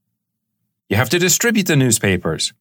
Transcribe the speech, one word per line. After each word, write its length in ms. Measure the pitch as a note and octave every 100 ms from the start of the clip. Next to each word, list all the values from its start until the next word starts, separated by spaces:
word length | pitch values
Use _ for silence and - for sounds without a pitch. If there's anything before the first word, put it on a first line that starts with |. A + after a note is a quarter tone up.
| _ _ _ _ _ _ _ _ -
You 80 | G2
have 140 | B2
to 80 | F3
distribute 480 | F3+ - A#3 A3 F3+
the 100 | D3
newspapers. 760 | B2+ A2 G2+ F2+ E2 D#2 - -